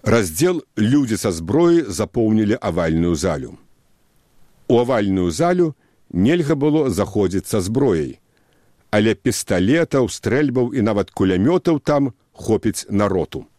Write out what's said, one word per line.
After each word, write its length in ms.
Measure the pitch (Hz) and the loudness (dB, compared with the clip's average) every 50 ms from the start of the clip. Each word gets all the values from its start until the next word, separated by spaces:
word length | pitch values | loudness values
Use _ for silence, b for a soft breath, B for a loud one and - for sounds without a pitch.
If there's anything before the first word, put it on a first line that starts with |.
| - | 2
Раздзел 560 | - 110 117 104 85 78 85 151 180 180 156 - _ _ - | 2 2 2 2 0 -2 -2 -2 0 -2 -4 -8 _ _ -2
«Людзі 380 | 107 110 135 147 139 113 110 95 | 0 2 2 2 2 0 -2 -2
са 140 | - 110 87 | -2 -4 -4
зброі» 480 | 80 82 85 110 156 175 170 170 170 | -4 -4 -2 0 2 4 4 4 2
запоўнілі 720 | 147 104 117 - 107 - - 123 113 110 110 110 107 101 110 - | 0 -2 -4 -6 -6 -4 -2 -2 0 2 2 2 2 0 0 -2
авальную 540 | - 104 82 87 85 82 80 82 85 87 85 73 | -2 -4 -2 0 0 0 0 0 0 0 0 0
залю. 400 | 82 92 78 71 64 - - - - _ _ _ _ _ _ _ _ _ _ _ _ _ _ _ - _ _ _ _ - | -2 -2 -2 -4 -8 -12 -16 -20 -20 _ _ _ _ _ _ _ _ _ _ _ _ _ _ _ -20 _ _ _ _ 2
У 100 | 123 117 | 2 2
авальную 560 | 123 117 131 110 104 98 95 95 90 87 80 | 4 2 0 0 0 0 0 0 0 0 0
залю 400 | - 165 175 180 180 175 160 139 _ _ _ _ _ _ _ - | 0 0 0 2 2 0 -2 -2 _ _ _ _ _ _ _ -2
нельга 400 | 85 95 123 165 175 160 143 165 | 0 2 2 2 0 0 -2 -2
было 340 | 139 139 151 147 160 147 135 95 | 0 0 0 2 2 0 0 0
заходзіць 560 | 87 101 - - 104 101 92 90 95 - - | -2 -4 -2 0 0 0 0 0 -4 -4 -2
са 100 | - 107 | -4 -4
зброяй, 600 | 87 95 113 131 143 127 92 80 73 64 - _ _ _ _ _ _ _ _ _ _ _ _ _ _ _ - | -2 -2 -2 0 2 2 0 0 -2 -6 -10 _ _ _ _ _ _ _ _ _ _ _ _ _ _ _ 0
але 240 | 107 107 113 107 - | 2 2 2 0 0
пісталетаў, 880 | _ 127 110 - - - 104 90 90 104 143 170 165 - - 135 123 | _ -4 -4 -4 -4 -2 0 0 2 2 2 0 0 0 0 0 0
стрэльбаў 640 | 95 - - - 107 110 135 151 135 123 127 123 123 - 131 | -2 -4 -6 -4 -2 0 0 0 0 0 -2 -2 -2 -2 -2
і 20 | 104 | 0
нават 240 | 113 107 101 95 - | 0 0 0 -2 -4
кулямётаў 720 | _ - 98 92 92 90 98 139 180 185 - 175 160 143 | _ 0 0 2 2 2 2 2 2 2 2 0 0 0
там 320 | _ - 147 143 139 127 - _ _ _ _ - | _ 0 0 0 0 -2 -4 _ _ _ _ -12
хопіць 480 | - - 110 101 - 113 98 - - | -2 0 0 0 0 -2 -4 -4 -8
на 220 | - 107 101 104 101 | -4 -2 0 0 2
роту. 400 | 92 92 76 - - 135 - _ _ | 0 -2 -2 -4 -8 -14 -14 _ _